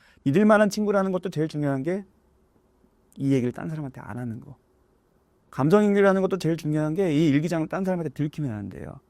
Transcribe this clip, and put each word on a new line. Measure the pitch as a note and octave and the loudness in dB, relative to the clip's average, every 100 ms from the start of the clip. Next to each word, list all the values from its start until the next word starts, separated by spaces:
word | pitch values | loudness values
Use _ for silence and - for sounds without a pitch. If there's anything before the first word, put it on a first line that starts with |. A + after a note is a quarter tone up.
| _ _ | _ _
믿을 | C#3+ D#3 G#3+ | 2 4 6
만한 | G#3+ G#3 | 6 4
친구라는 | G#3+ G#3 G3+ F#3+ | 0 0 0 0
것도 | F3+ F#3 | -2 -4
제일 | D3 D#3 | -4 -4
중요한 | D3 C#3+ C3+ | -2 -2 -2
게 | C#3 F#3+ F#3+ _ _ _ _ _ _ _ _ _ _ - | -4 -6 -8 _ _ _ _ _ _ _ _ _ _ -4
이 | C#3 | 0
얘기를 | C3+ A#2+ | 2 0
딴 | - E3+ | -4 -8
사람한테 | D#3 C#3 - | -8 -10 -12
안 | - A#2 | -12 -10
하는 | B2 A2+ | -8 -10
거. | C#3 C3 _ _ _ _ _ _ _ _ _ | -14 -20 _ _ _ _ _ _ _ _ _
감정 | - C#3+ G#3 | -2 4 6
일기라는 | G#3 G3+ G3 F#3+ | 6 4 4 4
것도 | F#3 F#3+ | 0 -2
제일 | D#3 E3 | -2 -2
중요한 | D#3 D3+ D3+ | -2 -2 -2
게 | D#3+ F#3 | -2 0
이 | D3 E3 | 2 4
일기장을 | C#3 D#3+ E3 D#3 | 2 0 -2 -4
딴 | E3+ | -4
사람한테 | F#3+ F3+ D#3 | -2 -2 -4
들키면 | - D3 - C#3+ | -4 -6 -4 -6
안 | G#2+ G2+ | -6 -8
돼요. | - - - | -10 -12 -14